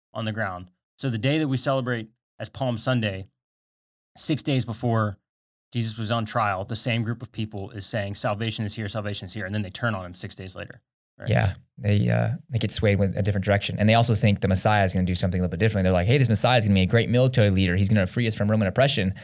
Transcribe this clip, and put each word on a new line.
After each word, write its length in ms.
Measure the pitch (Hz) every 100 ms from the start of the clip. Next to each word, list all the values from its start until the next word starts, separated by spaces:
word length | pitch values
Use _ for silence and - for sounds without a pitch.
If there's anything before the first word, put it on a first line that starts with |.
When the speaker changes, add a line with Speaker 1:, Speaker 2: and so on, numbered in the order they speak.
| _
Speaker 1:
on 100 | -
the 80 | 110
ground. 380 | 107 107 90 90 _ _ _
So 140 | 139
the 80 | 113
day 200 | 123 151
that 100 | 156
we 80 | 131
celebrate 520 | 143 135 123 120 110 _ _ _
as 100 | 92
Palm 300 | - 131 113
Sunday, 500 | 131 127 113 95 95 _ _ _ _ _ _ _ _ -
six 260 | - 156
days 220 | - 131
before 540 | 120 107 123 113 107 98 _ _ _ _ _
Jesus 260 | 120 113 110
was 120 | 107
on 140 | 117
trial, 400 | 110 123 104 95
the 100 | 98
same 280 | 110 - 117
group 200 | 113 117
of 80 | 110
people 400 | - 107 104 98
is 120 | -
saying, 300 | 95 113 101
"Salvation 500 | 98 123 104 113 110
is 100 | 107
here, 140 | 107 107
salvation 380 | 113 104 101 92
is 80 |
here," 100 | 110
and 100 | 95
then 80 | 104
they 80 | 98
turn 240 | - 120
on 120 | 104 90
him 80 |
six 200 | 87 95
days 220 | - 92 92
later. 240 | 92 - _ _ _ _
Right? 120 | -
Speaker 2:
Yeah, 240 | - 98 87 - -
they, 320 | 104 104 60
uh, 260 | 57 107 113 -
they 120 | 117
get 100 | 104
swayed 300 | - 110 101
with 160 | 98 90
a 60 |
different 220 | 101 101
direction. 320 | 95 101 - -
And 120 | 104
they 60 |
also 200 | 113 117
think 260 | 107 110 101
the 60 | 95
Messiah 380 | 95 110 104
is 100 | 95
gonna 100 | 90
do 120 | 90 90
something 240 | 95 92
a 20 |
little 80 | 90
bit 80 | 85
differently. 240 | 110 101
They're 100 | 92
like, 140 | 92 90
"Hey, 100 | 143
this 120 | 127
Messiah 300 | 107 117 123
is 60 |
gonna 120 | 104 95
be 60 |
a 40 | 92
great 220 | 117 101
military 420 | 120 131 127 104
leader. 240 | 95 92
He's 140 | 90 98
gonna 180 | 110 90
free 220 | - 117
us 80 | 107
from 120 | 104
Roman 200 | 110 98
oppression." 460 | 92 139 135 95 92